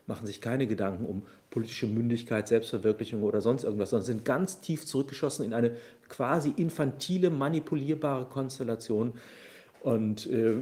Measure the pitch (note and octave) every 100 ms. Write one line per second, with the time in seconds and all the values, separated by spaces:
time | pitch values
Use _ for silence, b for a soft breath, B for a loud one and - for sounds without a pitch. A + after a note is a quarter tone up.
0 | - G#2+ G#2+ G2+ A#2 C3 A#2+ G#2 G2 F#2
1 | A#2+ G2 - B _ A#2 A2 - A2+ A2
2 | A#2+ A#2 - A2 G#2+ A#2 A2+ A2 G#2+ G#2+
3 | A2 A2+ G#2 G#2 G#2+ C3+ - G#2 F#2+ A#2
4 | G2 A2 B2+ C3+ F#3 - - D#3 - C3+
5 | C#3 - C#3+ - G#2 A2+ A#2 A#2 B B
6 | - - B2+ D#3+ D3 C#3 E3+ D#3+ C#3 B2+
7 | - F#3 F3+ D3 C#3+ D#3+ D#3 D#3 C#3 D#3
8 | D3+ C3+ B2+ C3+ C3 - A#2+ A2+ - G#2+
9 | A#2+ A2+ B B B B B - C3+ A2+
10 | A2 G#2+ - A#2 A2+ A2+